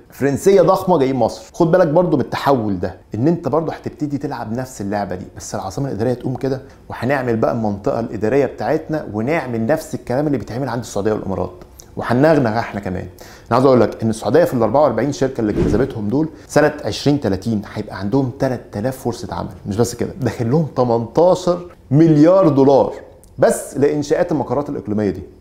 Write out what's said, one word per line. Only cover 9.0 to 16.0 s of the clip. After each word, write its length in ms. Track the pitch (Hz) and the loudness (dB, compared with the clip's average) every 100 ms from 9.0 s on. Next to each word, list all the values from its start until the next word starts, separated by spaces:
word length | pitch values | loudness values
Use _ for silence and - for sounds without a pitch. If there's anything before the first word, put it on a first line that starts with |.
| - | -6
ونعمل 520 | 104 117 165 131 113 | -4 -2 -4 -4 -4
نفس 300 | 113 127 - | 0 -2 -4
الكلام 320 | 131 - 123 151 | -8 -4 -2 0
اللي 100 | 131 | -2
بيتعمل 320 | - 113 139 | -4 -6 -4
عند 120 | 117 | -6
السعوديه 320 | 110 101 104 | -6 -4 -2
والامارات، 380 | 107 98 90 90 - - - - - | -2 -2 -4 -6 -10 -20 -20 -14 -8
وهنغنغ 600 | - 120 151 147 120 110 | -2 4 6 4 2 -2
احنا 200 | - 104 | -4 -6
كمان. 260 | 95 92 92 - - - - | -6 -6 -10 -16 -20 -20 0
انا 40 | |
عاوز 140 | 117 | 4
اقول 160 | 135 127 | 6 6
لك 220 | 101 - | 4 0
ان 60 | 113 | -4
السعوديه 340 | 107 101 147 | -2 2 2
في 100 | 156 | 2
ال 100 | 127 | 2
أربعة 180 | 107 131 | 2 4
وأربعين 280 | 151 113 139 | 2 2 -2
شركه 300 | 135 123 - | -2 -2 0
اللي 100 | 107 - | -2 0
اكتسبتهم 460 | - 104 127 117 | 0 0 -2 -4